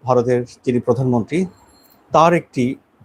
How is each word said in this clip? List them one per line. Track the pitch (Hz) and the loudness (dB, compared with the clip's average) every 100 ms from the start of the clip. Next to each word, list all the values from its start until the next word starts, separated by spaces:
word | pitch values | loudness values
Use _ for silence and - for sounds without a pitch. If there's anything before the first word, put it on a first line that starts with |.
ভারতের | 123 123 120 123 120 - - | -2 0 2 -2 -4 -8 -4
যিনি | 123 | -2
প্রধানমন্ত্রী, | 117 123 131 123 104 156 185 - _ _ _ _ _ | -2 -2 0 -2 -2 -4 -6 -8 _ _ _ _ _
তার | 160 165 | 2 2
একটি | 170 - - 123 135 _ _ | 2 -2 -4 -4 -6 _ _